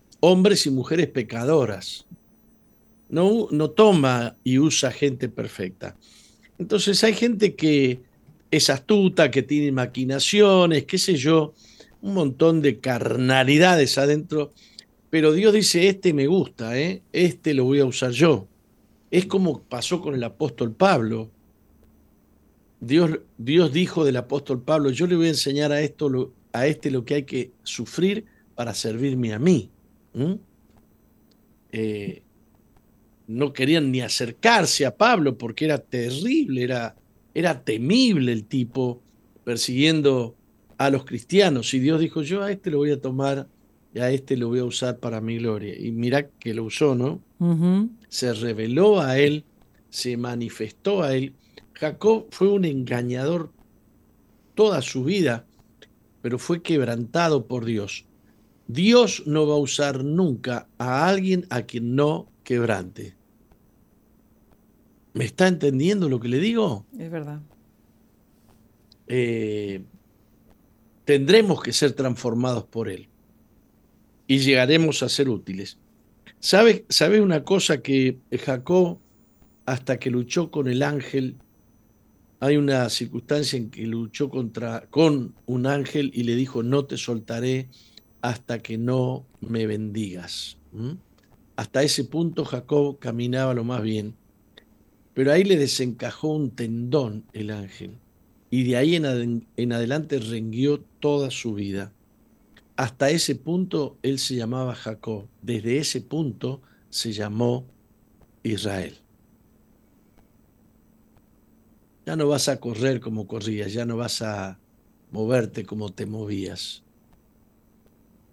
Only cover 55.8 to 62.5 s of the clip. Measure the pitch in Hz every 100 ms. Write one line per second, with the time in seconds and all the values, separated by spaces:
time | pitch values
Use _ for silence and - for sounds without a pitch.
55.8 | - _ _ _ 120 120 - 170 - 156
56.8 | 117 117 117 170 170 143 113 123 113 110
57.8 | 101 - _ _ _ _ _ _ - 123
58.8 | 202 240 220 - 151 151 151 147 135 -
59.8 | 143 131 139 165 180 113 127 120 - -
60.8 | 123 131 170 196 190 180 - 120 - 120
61.8 | 117 135 147 170 - _ -